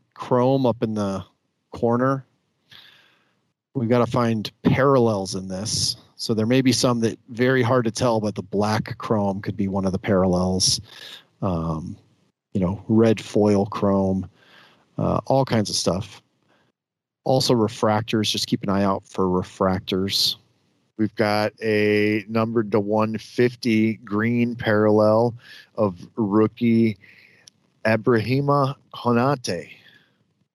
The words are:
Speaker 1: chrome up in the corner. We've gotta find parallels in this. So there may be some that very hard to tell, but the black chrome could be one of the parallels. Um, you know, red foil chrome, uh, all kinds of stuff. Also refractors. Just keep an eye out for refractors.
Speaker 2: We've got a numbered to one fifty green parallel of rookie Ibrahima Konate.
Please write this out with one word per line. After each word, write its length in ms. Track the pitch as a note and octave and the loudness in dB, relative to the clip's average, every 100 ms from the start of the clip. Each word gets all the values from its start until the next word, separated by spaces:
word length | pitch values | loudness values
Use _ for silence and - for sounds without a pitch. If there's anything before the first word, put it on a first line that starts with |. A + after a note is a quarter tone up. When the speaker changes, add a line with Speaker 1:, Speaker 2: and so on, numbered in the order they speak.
| _ | _
Speaker 1:
chrome 520 | - - B2+ B2+ C3+ B2+ | -18 -2 2 2 2 0
up 160 | A2+ | 0
in 100 | A2+ | -4
the 320 | G#2+ G2+ F#2+ - _ _ _ _ | -2 -4 -4 -10 _ _ _ _
corner. 520 | - A#2 A#2+ C3 C3+ - _ _ _ _ - - _ _ _ _ _ _ _ _ | -4 0 2 0 -2 -6 _ _ _ _ -20 -20 _ _ _ _ _ _ _ _
We've 160 | C3+ A2+ | -6 0
gotta 200 | B2 A#2 | 2 2
find 420 | B2+ A#2 A2 G2+ - | 0 0 -2 -6 -4
parallels 720 | D3 C3 C#3 C3+ A#2 G#2 F#2 F#2+ | 0 2 4 4 4 0 -4 -8
in 120 | F#2+ | -8
this. 480 | F#2 A2 G2+ G2+ - _ - | -8 -6 -4 -4 -6 _ -10
So 160 | - | -4
there 120 | A2 A2 | -2 2
may 160 | C3 | 4
be 100 | C3 | 4
some 280 | A#2 C3 A#2+ | 4 2 2
that 160 | G#2+ - - | -2 -4 -10
very 320 | A#2 B2+ C3 | -2 2 2
hard 220 | A#2 B2+ A2+ | 2 2 0
to 60 | |
tell, 280 | - B2+ A2+ | 0 0 0
but 160 | G#2+ G2 | -2 -6
the 80 | |
black 540 | F2+ G2 G#2 G#2+ - - | -6 -2 0 -2 -4 -8
chrome 420 | - A2 G2+ G2 | -2 -2 -2 -4
could 160 | G#2+ G#2 | -6 -4
be 100 | G2 | -4
one 180 | G2 F#2+ | -2 -2
of 60 | |
the 80 | F#2 | -2
parallels. 800 | - F#2+ F#2 F2+ F#2 F#2 - - - - - - _ _ | 0 2 2 2 0 0 0 -2 -8 -20 -20 -20 _ _
Um, 560 | G2+ E2+ E2 D#2+ - - _ _ _ _ _ | -4 -2 -4 -6 -8 -14 _ _ _ _ _
you 60 | G#2 | -4
know, 240 | F2+ G#2 - | -2 -4 0
red 320 | A2 A2+ G#2+ | 4 4 2
foil 460 | - A2+ G#2 G2+ G#2 | -2 0 2 2 0
chrome, 640 | - G2+ G2 F#2+ F#2+ F#2+ - _ - - _ _ - | -2 0 2 0 -2 -6 -14 _ -20 -20 _ _ -4
uh, 220 | F2+ F2 - | -2 -2 0
all 180 | C3+ C3 | 0 2
kinds 240 | A#2 G2+ | 0 -2
of 60 | E2+ | -4
stuff. 460 | G2 F2 - - _ _ _ _ _ _ _ _ _ _ | -2 -4 -6 -16 _ _ _ _ _ _ _ _ _ _
Also 300 | - C3 - | -2 0 2
refractors. 760 | B2 G#2 - A2 G#2+ A2 A2 G#2 | 2 0 0 0 0 0 -2 -2
Just 180 | G#2+ - | -4 -4
keep 160 | A#2+ | -4
an 60 | G2+ | -2
eye 140 | G2 | 0
out 200 | G2+ G2 - | 0 -2 -6
for 180 | - F#2 | -2 0
refractors. 1120 | F2+ F2+ - F#2+ F#2 - F#2+ F#2+ - - - _ _ _ _ _ - | 0 -4 -2 -2 -2 -4 -4 -2 -2 -2 -4 _ _ _ _ _ -4
Speaker 2:
We've 180 | G#2+ - | -4 0
got 380 | G#2+ G#2 G#2+ - | 0 0 -2 -4
a 640 | A2 G#2+ G#2 G#2 G#2 G#2+ G2+ | -2 2 2 2 2 -2 -2
numbered 440 | A2+ A2+ A#2 G#2 | -2 0 -2 0
to 60 | G#2+ | -2
one 360 | G2+ G#2+ G#2+ G#2+ | 0 0 0 -4
fifty 760 | - - B2 B2 A#2+ A2 A2 G#2+ | -6 0 0 0 0 2 2 -2
green 580 | G2+ G#2 A#2 A#2+ A#2+ A#2+ | -4 -2 0 0 -2 -2
parallel 800 | A2+ G#2 G#2+ G#2+ G#2+ A2 A#2+ A#2 - - - - | 0 2 4 4 4 4 0 -4 -16 -20 -12 -4
of 300 | G#2 F2 - - | -2 -4 -10 -4
rookie 800 | G#2 G#2 G#2+ - A#2+ A2+ A2+ G#2+ - - _ _ _ _ _ _ A2 | 0 2 2 0 0 2 2 -2 -14 -20 _ _ _ _ _ _ -2
Ibrahima 880 | A2+ A2 A#2 G#2 C3+ C#3+ C#3+ C3+ - _ | 0 2 2 2 0 2 2 0 -4 _
Konate. 760 | - A#2+ A#2+ C3 C#3 A#2 F2 D2 - - _ _ _ _ _ _ | -6 0 2 0 -2 -4 -8 -8 -20 -20 _ _ _ _ _ _